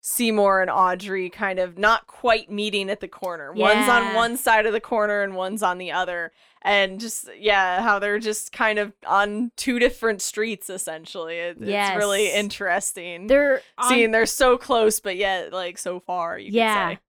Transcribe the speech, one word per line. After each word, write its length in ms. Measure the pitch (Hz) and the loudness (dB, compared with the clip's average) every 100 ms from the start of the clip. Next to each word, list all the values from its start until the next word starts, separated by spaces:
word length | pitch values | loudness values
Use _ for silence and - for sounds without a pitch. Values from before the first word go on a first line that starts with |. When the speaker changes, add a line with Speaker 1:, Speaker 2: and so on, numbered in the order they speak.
Speaker 1:
Seymour 600 | - - 233 214 202 190 | -6 -2 0 4 4 4
and 80 | 185 | 2
Audrey 580 | 139 185 185 202 190 180 | 2 2 2 -4 -6 -6
kind 300 | - 202 185 | -4 -4 -2
of 180 | 180 175 | -4 2
not 300 | 208 226 - | 2 2 -2
quite 440 | - 247 226 - | -6 0 0 0
meeting 380 | 208 214 202 190 | -4 -2 -2 -2
at 120 | 202 | -6
the 80 | 190 | -8
corner. 440 | - 185 170 143 | -10 -8 -8 -10
One's 340 | 202 214 214 226 | 0 4 4 6
on 140 | 240 | 4
Speaker 2:
Yeah. 120 | 202 226 | 4 2
Speaker 1:
one 200 | 233 240 | 0 0
side 260 | - 226 | 2 4
of 80 | 214 | 4
the 80 | 220 | 0
corner 400 | - 233 208 208 | -2 -2 0 0
and 140 | 196 185 | -2 -4
one's 260 | 185 214 | -6 -2
on 140 | 202 180 | -2 -2
the 160 | 180 | -4
other. 400 | 160 185 175 165 _ _ _ | -4 -2 -4 -8 _ _ _
And 380 | - 202 190 190 | 2 2 2 -2
just, 280 | 226 - - 110 | -8 -10 -12 -4
yeah, 420 | 208 202 185 180 | 2 2 2 0
how 160 | 226 202 | 2 0
they're 200 | 202 208 | 0 -2
just 340 | 226 214 - | -2 -6 -8
kind 260 | - 220 208 | -2 0 0
of 140 | 208 - - | -4 -6 0
on 440 | 190 208 208 240 - | 2 2 -2 -6 -4
two 220 | - 240 | -4 2
different 420 | 240 - 226 202 | 2 2 -2 -2
streets, 480 | - - 226 208 - | -6 -4 -4 -4 -10
essentially. 680 | 190 - 160 160 196 160 170 | -10 -8 -10 -12 -10 -8 -6
It, 180 | 170 170 | -6 -8
it's 360 | 208 202 202 190 | -4 -2 0 0
really 280 | 208 196 208 | 0 2 2
Speaker 2:
Yes. 100 | 208 | 0
Speaker 1:
interesting. 880 | 208 - 196 180 - - 175 170 202 | -2 -4 -2 0 -2 -8 -12 -12 2
Speaker 2:
They're 340 | 277 285 269 - - | 4 4 0 -4 -4
on 100 | 247 | 2
Speaker 1:
Seeing 220 | 247 226 | 4 4
they're 160 | 226 220 | 4 2
so 320 | - 262 247 | 2 4 4
close, 420 | - 240 220 214 | 2 2 2 2
but 160 | 202 180 | -6 -2
yet, 380 | 196 190 - | -2 -2 -4
like, 240 | 180 175 175 | -6 -8 -8
so 220 | 180 180 | -8 -8
far, 380 | - 180 165 - | -6 -6 -4 -6
you 80 | 104 | -2
could 80 | |
Speaker 2:
Yeah. 360 | 214 220 208 180 | 2 4 2 0
Speaker 1:
say. 40 | 180 | -6